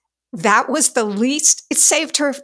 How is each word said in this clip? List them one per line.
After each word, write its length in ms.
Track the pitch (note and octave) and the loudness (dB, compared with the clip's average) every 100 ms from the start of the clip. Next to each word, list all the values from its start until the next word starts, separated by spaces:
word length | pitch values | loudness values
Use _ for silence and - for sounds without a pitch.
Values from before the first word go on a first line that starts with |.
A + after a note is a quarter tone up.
| _ _ _ | _ _ _
that 360 | G3+ G3+ G#3+ - | -4 2 2 2
was 240 | D4+ - | 0 0
the 120 | - | 0
least, 600 | G#3+ G3+ A#3+ D4 - - - | -2 0 -2 0 0 0 -2
it 80 | D4 | 0
saved 400 | - D4+ D#4 - | 2 2 0 -2
her. 160 | C#4+ C#4 | -2 -4